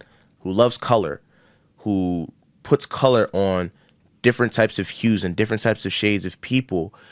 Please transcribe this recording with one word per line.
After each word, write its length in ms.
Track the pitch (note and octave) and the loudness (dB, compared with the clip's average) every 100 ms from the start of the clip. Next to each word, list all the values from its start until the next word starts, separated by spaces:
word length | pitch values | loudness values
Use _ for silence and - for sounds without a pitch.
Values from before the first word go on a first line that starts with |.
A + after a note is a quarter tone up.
| - _ _ _ | -16 _ _ _
who 120 | F#2 | -2
loves 240 | F#2+ A#2+ - | 2 2 2
color, 440 | - A#2 E2+ - _ _ _ _ _ _ | 0 0 0 -8 _ _ _ _ _ _
who 500 | A2 G2 F2+ F2 D#2+ - _ _ | -2 0 0 -2 -6 -14 _ _
puts 220 | - C#3+ - | 0 0 0
color 440 | - C3+ A#2+ - | 0 4 4 2
on 380 | G2 G2 F#2 F2+ - _ _ _ _ | 0 0 0 -4 -10 _ _ _ _
different 300 | A#2 A#2+ A#2+ | 2 2 0
types 260 | - A2 - | 2 0 0
of 100 | F#2+ | -6
hues 360 | - A2+ G#2 | -2 0 0
and 100 | F2+ F2 | 0 -2
different 260 | G#2+ A2 | -2 0
types 240 | A2+ G#2+ F#2+ | 0 -2 -4
of 60 | |
shades 320 | - G#2 G#2 | -2 0 0
of 160 | F2+ - | -4 -10
people, 520 | - C3 B2+ F2+ E2 - - | -4 -2 -2 -4 -6 -12 -20